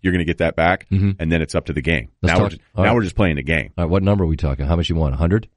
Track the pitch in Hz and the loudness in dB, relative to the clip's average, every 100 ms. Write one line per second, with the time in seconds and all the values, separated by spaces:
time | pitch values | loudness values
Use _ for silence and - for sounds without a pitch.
0 | 92 90 82 85 82 80 82 95 - 95 | -2 0 0 0 -2 2 0 0 0 0
1 | 101 98 80 82 76 - - 78 80 78 | 0 -2 -2 0 0 -4 -4 -4 -2 -2
2 | 57 _ - 90 101 82 - - 101 117 | -4 _ 0 2 0 -4 -8 -2 2 2
3 | 95 - 95 73 69 80 57 - 85 92 | 0 0 0 0 0 -2 -2 -4 -2 0
4 | 95 101 85 78 78 69 71 85 85 82 | 2 2 0 0 -2 -2 0 0 0 0
5 | 78 65 85 107 110 | -2 0 0 0 -4